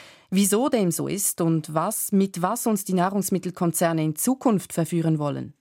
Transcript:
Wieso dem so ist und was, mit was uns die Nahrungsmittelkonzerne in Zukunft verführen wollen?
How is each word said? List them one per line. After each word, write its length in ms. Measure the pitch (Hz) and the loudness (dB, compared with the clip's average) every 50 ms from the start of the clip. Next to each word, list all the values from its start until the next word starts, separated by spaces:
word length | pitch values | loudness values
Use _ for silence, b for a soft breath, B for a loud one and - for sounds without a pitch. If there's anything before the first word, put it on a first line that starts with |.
| B B B B B B | B B B B B B
Wieso 400 | 180 190 202 190 202 220 262 302 | 2 2 4 4 4 2 2 2
dem 220 | 269 226 196 170 156 | 2 2 2 2 0
so 160 | - 139 139 | -2 -2 -4
ist 340 | 160 202 - - - - 170 | -4 -2 -2 -2 -2 0 0
und 320 | 165 165 160 151 - 151 | 2 2 0 0 -2 -2
was, 380 | 160 165 208 220 - - - 208 | -2 -2 -2 -4 -4 -4 0 2
mit 280 | 190 196 190 - 170 | 2 2 2 -2 -2
was 260 | 175 185 226 240 - | -2 -2 -2 -2 -2
uns 180 | 240 214 - - | -2 -2 -2 -2
die 100 | - 185 | -2 0
Nahrungsmittelkonzerne 1080 | 180 175 190 196 202 185 - 196 175 - 180 - - 180 170 - - 180 165 165 160 156 | 2 2 2 0 -2 -2 0 -2 -2 -4 -4 -4 -2 0 0 0 2 0 0 2 0 0
in 140 | 156 151 | -2 -2
Zukunft 560 | - - 247 262 - - 262 214 175 - - - | -2 0 -2 0 2 2 2 2 2 0 -2 -2
verführen 460 | 175 160 - 175 170 160 160 160 147 | -2 -2 0 0 0 2 2 2 0
wollen? 340 | 147 143 135 135 127 - - _ | 0 -4 -4 -6 -8 -10 -14 _